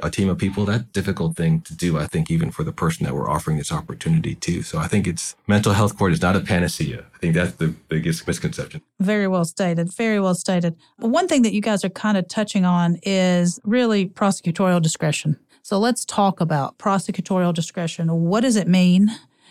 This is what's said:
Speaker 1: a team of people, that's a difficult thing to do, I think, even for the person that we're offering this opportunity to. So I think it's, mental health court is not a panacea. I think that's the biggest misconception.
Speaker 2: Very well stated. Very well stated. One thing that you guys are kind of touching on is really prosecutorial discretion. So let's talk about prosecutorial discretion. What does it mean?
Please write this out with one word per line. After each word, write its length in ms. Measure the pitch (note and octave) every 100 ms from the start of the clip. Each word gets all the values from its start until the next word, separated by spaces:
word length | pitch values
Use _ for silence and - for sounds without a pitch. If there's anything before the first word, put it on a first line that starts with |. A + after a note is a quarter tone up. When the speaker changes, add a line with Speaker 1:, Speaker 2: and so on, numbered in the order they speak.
Speaker 1:
a 80 | E2
team 200 | - G2
of 80 | E2+
people, 260 | G2 G2
that's 180 | G2+ A#2
a 40 | -
difficult 500 | G3 F#3+ - E2 E3
thing 240 | E3 D#2+
to 140 | -
do, 240 | D#2+ F2 D#2
I 80 | D2+
think, 240 | E2 D#2
even 200 | E2 E2
for 140 | -
the 80 | D#2+
person 320 | - E2 -
that 100 | D2+
we're 140 | C2+ G1+
offering 300 | D2+ - D#2
this 120 | C#2+
opportunity 640 | D#2 - - E2 D#2+ D#2
to. 280 | D2+ - F2
So 160 | - D#2+
I 80 | E2
think 200 | G#2 F2+
it's, 300 | E2 - - -
mental 280 | G#2 G#2+
health 240 | G2+ G2+ -
court 140 | G2
is 100 | D#2+
not 140 | F2+ F#2+
a 40 |
panacea. 640 | - F2 F2 - D2 A#1+ -
I 40 | -
think 160 | E2+
that's 220 | E2 F2 -
the 120 | D#2+
biggest 580 | - - D#2 E2+ D#2+ -
misconception. 540 | E2+ - - - D#3 - -
Speaker 2:
Very 280 | G3 G#3 G3
well 160 | F#3
stated. 480 | E3 - F3+ E3+ E3+
Very 260 | - A3+ G#3
well 140 | F#3+
stated. 400 | F3+ - F3+ E3+ E3 _ -
One 320 | A3+ D4+ F#4
thing 140 | D4
that 100 | A3
you 80 | G3+
guys 240 | A3 G3+
are 60 | F#3+
kind 260 | - G#3+ G3
of 120 | F3+
touching 360 | - G#3 G3
on 320 | F3+ F3 E3+ E3+
is 580 | G3 F#3+ F#3 F3 F3 -
really 420 | G#3 B3 A#3 G3+ F#3
prosecutorial 720 | - G3 - F3 E3 F#3 F3
discretion. 580 | D#3+ - D#3 D3 D3+ - _ _
So 160 | - G3+
let's 280 | A#3 B3 -
talk 340 | - G3 F3+
about 380 | E3 D3+ C3+ -
prosecutorial 720 | G#3 G3 - F#3+ - F#3 F3
discretion. 560 | E3+ D#3+ - E3 - E3 E3
What 180 | E3+ G#3+
does 160 | C4 G#3+
it 120 | F3
mean? 420 | F#3 F3+ F#3 G#3 A3+ - _ _